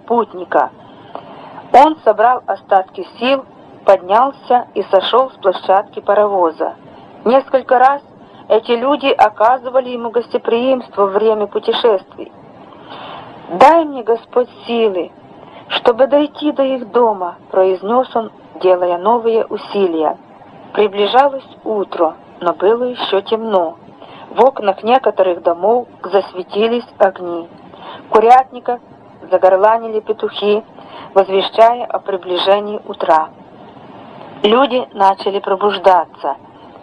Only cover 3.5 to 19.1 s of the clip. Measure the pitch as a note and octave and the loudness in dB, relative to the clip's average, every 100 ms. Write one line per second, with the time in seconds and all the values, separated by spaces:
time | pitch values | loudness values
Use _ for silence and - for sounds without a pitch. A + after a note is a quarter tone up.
3.5 | - - - - F#3+ F3+ G#3+ C4 C4+ - | -20 -20 -4 2 2 2 2 2 -2 -2
4.5 | B3 - - F#3+ F#3+ F#3 A#3 C4 - G3 | -2 -2 -8 0 0 2 0 0 -2 -4
5.5 | F3+ - F#3+ G#3 - G#3 G3+ G#3 G3+ E3+ | -2 0 0 0 -8 -2 0 0 0 -2
6.5 | D#3 - - - - - - G3+ C4 C4 | -2 -8 -8 -18 -20 -20 -8 0 0 0
7.5 | C4 B3 B3 B3+ C#4+ - - - - - | -4 0 2 2 0 -6 -20 -20 -20 -2
8.5 | G#3+ A3 A#3+ B3+ C#4+ C#4 - G#3+ G#3+ G#3+ | -2 0 -2 -2 -2 -2 0 0 2 0
9.5 | B3+ B3 B3+ B3 B3 A#3 A3 A3+ B3 - | 0 -2 -4 -4 -6 -6 -6 -4 -6 -2
10.5 | A#3 B3+ C4 - - G3+ F#3+ A3 G#3+ G3+ | -2 0 -2 -4 -2 0 2 0 0 -2
11.5 | G#3+ G#3 A3 A#3+ G3 - - - - - | -4 -4 0 0 0 -4 -16 -20 -20 -20
12.5 | - - - - - - - - - - | -20 -20 -20 -20 -20 -18 -18 -20 -20 -12
13.5 | F3+ C4 E4 D4+ C#4 A3 A3+ - B3 A#3+ | 2 4 4 0 -6 -4 -4 -2 -4 -4
14.5 | - - A#3 A3+ F#3 E3+ - - - - | -8 -8 -2 -2 -2 -8 -12 -20 -20 -20
15.5 | - - - - A3+ C4 C#4+ D4 - D4 | -20 -10 -4 -2 0 2 2 0 -4 -4
16.5 | C#4+ C4+ C4 A3+ G3+ A#3 G3+ F3 E3+ - | -2 -2 -4 -4 0 0 0 -8 -12 -4
17.5 | F#3 F#3+ F#3 F#3+ A#3+ B3+ A#3+ G#3+ - - | 0 2 0 -2 -2 -2 -4 -8 -12 -20
18.5 | - F#3 F3+ F3+ F3 F#3 | -2 2 2 2 0 0